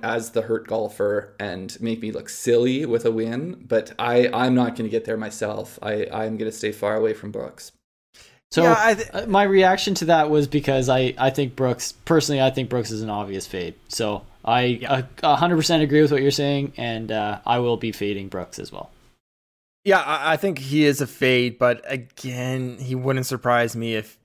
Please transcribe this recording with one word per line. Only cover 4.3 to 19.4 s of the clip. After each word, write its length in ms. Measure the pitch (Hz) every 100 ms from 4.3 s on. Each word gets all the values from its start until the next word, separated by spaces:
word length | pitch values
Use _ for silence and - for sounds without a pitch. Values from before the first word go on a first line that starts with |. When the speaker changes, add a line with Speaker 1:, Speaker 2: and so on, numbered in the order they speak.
Speaker 1:
I'm 220 | 120 127 127
not 200 | 120 117
gonna 140 | 110
get 160 | 113 113
there 120 | 110
myself. 600 | 107 - 104 104 - -
I, 260 | - 107 -
I'm 260 | 110 110 110
gonna 140 | 110
stay 200 | 110 107
far 240 | 104 101 107
away 180 | 110
from 180 | 107 104
Brooks. 400 | 107 - - - _ _ _ _ _ - _ _
Speaker 2:
So, 120 | -
Speaker 3:
Yeah, 120 | 170 220
I 160 | 220 214
th- 120 | 226
Speaker 2:
uh, 120 | - 226
my 160 | 196
reaction 500 | 202 190 185 190 - 185
to 100 | 160
that 240 | 165 151
was 180 | 151 139
because 420 | 147 139 135 131
I, 240 | 131 127 -
I 120 | 135
think 260 | 135 135 127
Brooks, 360 | 127 120 -
personally, 500 | - - 165 135 139
I 80 | 131
think 180 | 131 123
Brooks 220 | 123 110
is 100 | 110
an 80 | 110
obvious 360 | 104 98 95 -
fade. 280 | 95 85 - _
So 340 | - 110 101 - -
I 180 | 110 120
Speaker 3:
Yeah. 400 | 123 117 120 131 127 -
Speaker 2:
a, 80 | 156
a 20 | 135
hundred 220 | 175 165
percent 260 | 156 165
agree 180 | 151 151
with 100 | 151
what 100 | 143
you're 100 | 139
saying, 420 | 139 143 143 139 -
and, 340 | 120 113 110
uh, 280 | 110 104 101 -
I 140 | 120
will 180 | 120 113
be 140 | 113
fading 360 | - 101 98 98
Brooks 320 | 92 87 -
as 120 | -
well. 200 | - - _ _ _ _ _